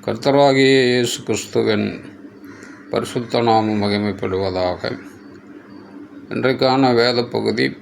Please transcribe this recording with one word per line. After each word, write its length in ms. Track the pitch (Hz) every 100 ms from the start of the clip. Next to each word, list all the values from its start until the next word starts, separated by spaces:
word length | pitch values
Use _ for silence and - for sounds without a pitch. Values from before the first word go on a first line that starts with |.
கர்த்தராகிய 680 | - 110 139 139 143 135 135 135
இயேசு 380 | 123 123 120 -
கிறிஸ்துவின் 640 | - 107 - 117 110 107 104 92 - - - - - - - - -
பரிசுத்த 540 | 110 - 127 117 120
நாமம் 400 | 117 110 107 107
மகிமைப்படுவதாக. 1000 | 101 101 104 90 95 95 95 92 90 90 - - - - - - - - - - - - - - -
இன்றைக்கான 640 | 110 123 127 131 131 131
வேத 240 | 120 120 120
பகுதி 440 | 120 117 110 110 131 135